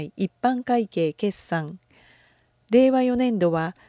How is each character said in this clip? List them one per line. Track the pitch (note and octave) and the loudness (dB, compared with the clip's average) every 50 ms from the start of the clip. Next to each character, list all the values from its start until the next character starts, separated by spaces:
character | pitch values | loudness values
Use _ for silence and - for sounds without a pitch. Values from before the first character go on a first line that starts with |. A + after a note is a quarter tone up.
| D3+ - - | -6 -8 -6
一 | - G3 F#3 _ _ | -6 -6 -6 _ _
般 | - B3 B3+ B3 B3 | -2 -2 -2 -2 -2
会 | - B3 A#3+ A3 | -2 0 0 -2
計 | G3 - F3+ E3 D#3 D3+ | -2 -2 -2 -2 -2 -2
決 | - - G3+ F#3+ | -2 -4 -4 -4
算。 | - - - E3+ E3 D#3 D3 F3+ F#3 _ _ _ _ _ _ _ _ _ _ _ _ _ _ _ _ _ - | -6 -8 -6 -6 -6 -6 -6 -12 -16 _ _ _ _ _ _ _ _ _ _ _ _ _ _ _ _ _ 2
令 | A3 B3 C4 C4 | 4 4 6 6
和 | C4 C4 B3+ | 4 2 0
四 | B3+ B3 | 0 0
年 | A#3+ B3+ B3 A3+ | 0 0 0 0
度 | G3 F3 E3+ | 2 2 2
は、 | E3 D#3+ D#3+ E3+ - _ - | 2 0 -2 -4 -8 _ -20